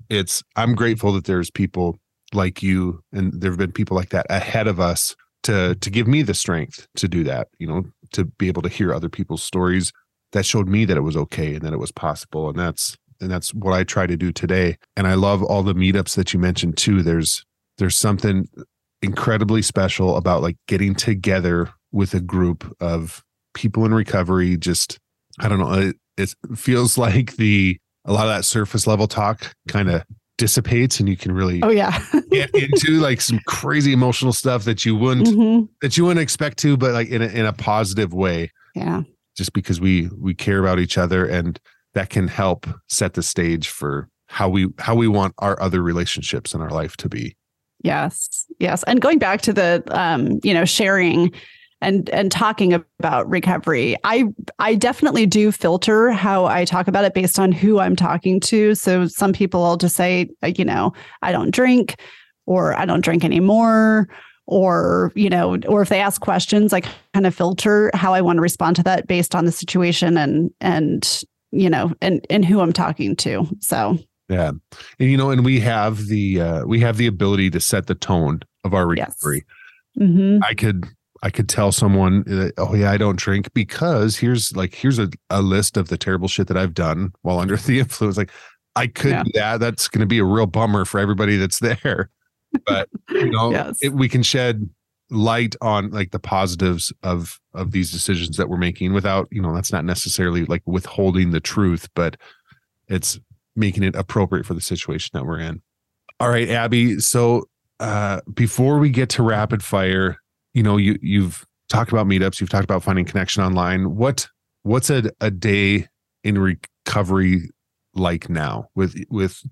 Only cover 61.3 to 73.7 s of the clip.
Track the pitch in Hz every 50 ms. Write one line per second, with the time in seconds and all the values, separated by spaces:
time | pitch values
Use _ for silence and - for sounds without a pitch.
61.3 | 175 117 87 - - 247 254 254 247 247 196 - - - - - - - _ _
62.3 | _ _ _ - 185 185 165 151 - - 185 - - 175 180 165 165 170 170 -
63.3 | - 165 185 196 214 226 233 226 226 220 220 220 220 214 196 - - - - -
64.3 | _ _ _ - 214 190 190 185 170 170 175 175 175 180 180 170 - 208 202 196
65.3 | 180 175 170 185 185 185 - - 214 208 190 - 208 185 202 202 - - - 208
66.3 | 180 180 - - 214 208 214 208 196 185 - - - - _ _ - 196 190 180
67.3 | - - 175 175 185 - - 214 208 208 214 208 - 180 190 190 190 190 180 175
68.3 | 170 165 170 175 - - 170 165 180 175 170 190 185 - - - 185 175 170 -
69.3 | - 175 165 170 165 - 170 - - 180 175 175 165 - 180 165 170 160 143 139
70.3 | 156 151 175 - - _ - 175 165 156 151 156 - - - - - - - -
71.3 | _ _ _ _ - 196 190 170 160 127 - 170 - - - 190 175 - - -
72.3 | 190 214 185 170 208 202 175 165 170 - 165 170 160 - 208 196 185 - - -
73.3 | 104 95 165 156 202 - - -